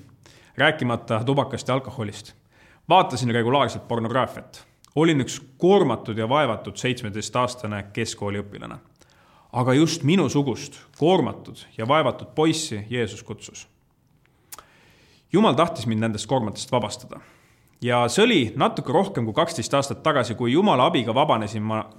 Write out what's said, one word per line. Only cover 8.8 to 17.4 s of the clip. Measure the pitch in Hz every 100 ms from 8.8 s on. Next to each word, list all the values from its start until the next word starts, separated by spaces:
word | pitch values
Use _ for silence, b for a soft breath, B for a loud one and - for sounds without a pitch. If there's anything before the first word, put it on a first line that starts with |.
| - _ b b b b b
Aga | 120 127
just | 135 160 160
minusugust | 135 190 135 143 139 104 - - - -
koormatud | 156 185 110 - - - - -
ja | 113
vaevatud | 156 139 - -
poissi | - 160 160 - 104 107
Jeesus | 123 110 -
kutsus. | - 107 - - - _ _ _ _ _ _ B B B B B B B B B B
Jumal | 170 214
tahtis | 135 170 165 120
mind | 107
nendest | 113 104 -
koormatest | 135 107 - -
vabastada. | 127 107 - - - - b